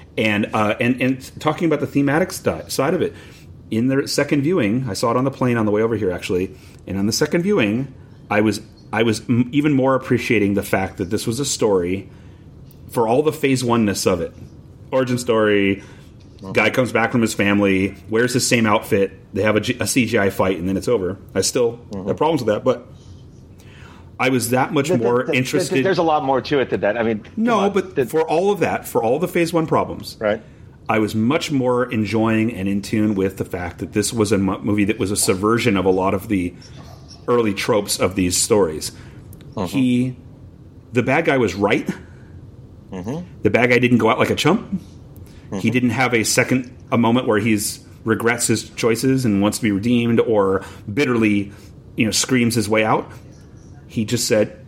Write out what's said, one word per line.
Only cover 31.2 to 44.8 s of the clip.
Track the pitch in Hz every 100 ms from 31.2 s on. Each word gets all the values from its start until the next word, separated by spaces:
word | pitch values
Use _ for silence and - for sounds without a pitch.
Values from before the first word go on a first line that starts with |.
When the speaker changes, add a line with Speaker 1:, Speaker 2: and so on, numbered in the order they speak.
| 117 160 -
Speaker 1:
more | 139 123 123 123
enjoying | 110 98 110 113 110 110
and | 92 98
in | 101
tune | - 110 107
with | 98 95 -
the |
fact | 101 90 87 -
that | 95
this | 104 101
was | 117 104
a | 101
mo-, | 95 98
movie | 107 104
that | 101 110
was | 98
a | 101
subversion | - 95 107 117 120 98
of |
a | 95
lot | 95 95
of | 98 117
the | 98 87 - - - - - - - -
early | 120 110
tropes | 98 - 107 98 -
of | 95
these | 98 90 -
stories. | - 107 85 78 - - - - - - - 110
Speaker 2:
Uh-huh. | 95
Speaker 1:
He, | 139 127 123 127 123 - - - - - - -
the | 113
bad | 123 151 160
guy | 135
was | 107
right. | 95 101 143 - - - - - - - - - - -
Speaker 2:
Mm-hmm. | 92 98 160 180 -
Speaker 1:
The | 101
bad | 113 123
guy | 120
didn't | 123 117
go | 113
out | 143
like | 113
a | 98
chump. | 151 202 -
He | 180